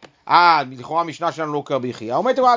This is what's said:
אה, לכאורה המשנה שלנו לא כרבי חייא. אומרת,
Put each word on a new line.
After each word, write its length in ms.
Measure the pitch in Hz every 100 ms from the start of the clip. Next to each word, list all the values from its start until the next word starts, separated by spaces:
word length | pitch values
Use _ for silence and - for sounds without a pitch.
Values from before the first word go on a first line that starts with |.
| - _ -
אה, 340 | 160 175 160 131
לכאורה 300 | 131 120 160
המשנה 320 | 165 143 165
שלנו 200 | 156 156
לא 100 | 147 139
כרבי 260 | 139 127
חייא. 220 | 113 110
אומרת, 240 | 139 233 254 254